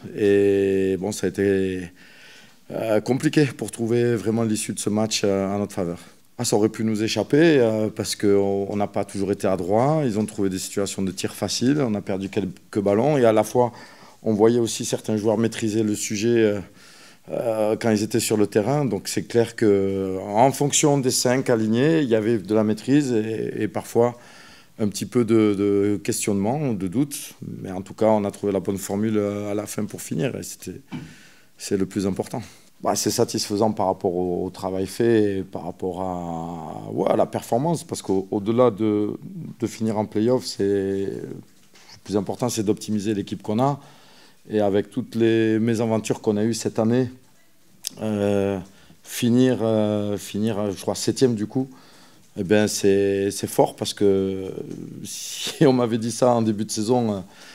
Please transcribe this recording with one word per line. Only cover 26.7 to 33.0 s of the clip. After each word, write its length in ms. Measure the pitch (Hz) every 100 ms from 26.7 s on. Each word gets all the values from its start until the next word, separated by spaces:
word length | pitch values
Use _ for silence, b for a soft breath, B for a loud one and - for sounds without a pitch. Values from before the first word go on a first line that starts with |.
de 160 | 107 92
doute. 460 | 101 147 - - - - 110
Mais 100 | 104
en 120 | 92
tout 100 | 98
cas, 140 | - 110
on 180 | 107
a 60 | 101
trouvé 220 | - 101
la 80 | 98
bonne 180 | 87 98
formule, 400 | - 101 110 107
euh, 320 | 101 104 104
à 40 |
la 120 | 104 104
fin 180 | -
pour 160 | 107 90
finir 360 | - 160 143 104
et 60 |
c'était, 380 | - - - 92 - B B B B B B -
c'est 180 | - 104
le 80 |
plus 220 | 95 104 98
important. 360 | 92 107 131 101 B B _
Bah, 140 | -
c'est 140 | -